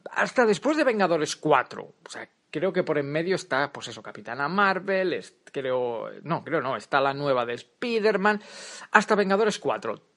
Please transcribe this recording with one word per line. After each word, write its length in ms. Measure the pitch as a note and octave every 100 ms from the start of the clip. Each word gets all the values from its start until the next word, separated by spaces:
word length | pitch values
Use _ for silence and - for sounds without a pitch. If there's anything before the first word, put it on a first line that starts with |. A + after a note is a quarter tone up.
| -
hasta 340 | - G3+ - A3+
después 320 | G3+ C4+ D#4
de 80 | C4
Vengadores 500 | A3 F3+ E3 D3 -
cuatro. 600 | D#3 C3+ A#2+ G#2+ F#2+ _ -
O 40 |
sea, 200 | A#2 A2+ _ _
creo 220 | D#3 F3+
que 120 | F3+
por 140 | F3 D3
en 140 | C#3
medio 240 | D3+ F3 F3+
está, 380 | - C3 C#3
pues 160 | A#2+ A#2+
eso, 120 | A2
Capitana 460 | G#2+ G#2+ G#2 B2 C#3+
Marvel, 640 | G3 G3 F#3 G3 F#3+ F#3
es-, 240 | A#2+ - _ -
creo, 580 | C#3 C3 B2+ B2 A2+ G#2 G#2
no, 220 | C#3+ E3 -
creo 160 | D#3
no, 160 | B2+ A#2
está 240 | - C#3+
la 120 | C#3
nueva 320 | C#3 C#3+ B2+ A#2+
de 100 | A#2+
Spider-Man, 840 | - - B3 A3+ G#3 G3 G3+ G#3 - - - - -
hasta 240 | G#3+ G3+ G#3
Vengadores 440 | F#3+ G3 A3 -
cuatro. 420 | C#3 A2+ A2+ G#2 _